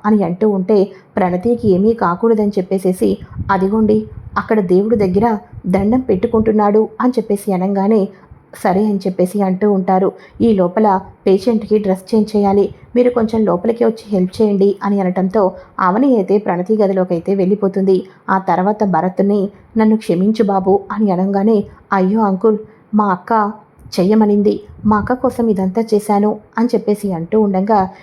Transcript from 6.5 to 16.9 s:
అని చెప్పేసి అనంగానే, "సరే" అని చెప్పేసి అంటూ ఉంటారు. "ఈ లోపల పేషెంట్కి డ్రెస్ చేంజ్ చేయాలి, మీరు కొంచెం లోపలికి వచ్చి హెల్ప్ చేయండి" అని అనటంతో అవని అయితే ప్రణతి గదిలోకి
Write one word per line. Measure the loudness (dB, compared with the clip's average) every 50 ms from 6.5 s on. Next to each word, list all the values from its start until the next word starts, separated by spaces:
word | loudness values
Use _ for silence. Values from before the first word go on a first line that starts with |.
| 2 2 2 2 2 2 0 0 -2 -2
అని | -2 -2
చెప్పేసి | 0 -2 -2 -2 -4 -4 -2 -2 -2
అనంగానే, | -2 -2 -2 -2 0 0 2 2 2 0 -2 -6 -12 -20 -20 -20 -20 _ _ -10 -4 -2
"సరే" | 0 0 0 0
అని | 0 -2
చెప్పేసి | -2 -2 -4 -2 -2 -2 -2 0 -2
అంటూ | -2 0 0 0 0 0
ఉంటారు. | 0 0 0 0 0 2 2 0 -2 -6 -14 -14 -6 0
"ఈ | 0 2 2
లోపల | 2 2 0 0 0 2 2 2 0 -2 -8 -12 _ 0
పేషెంట్కి | 0 0 0 2 0 -2 -2 0 0 -2
డ్రెస్ | 0 0 0 -2 -4 -4 -2 0
చేంజ్ | 0 0 0 0
చేయాలి, | 0 0 2 2 2 0 0 -4 -12 -12 -4 0
మీరు | 2 2 2
కొంచెం | 2 0 -2 0 0 0 0
లోపలికి | 0 0 0 -2 -2 -2 0 0
వచ్చి | 0 0 -2 -6
హెల్ప్ | -4 -2 0 0 0 0 0
చేయండి" | 0 0 2 2 2 2 0 0 -2
అని | -2 -2 0
అనటంతో | 0 -2 -2 -2 -2 0 0 2 0 0 -2 -4 -16 -14 _ -2
అవని | 0 0 2 2 2 2 2
అయితే | 2 2 2 0
ప్రణతి | 0 0 -2 -4 -2 -2 -2 0
గదిలోకి | 2 2 0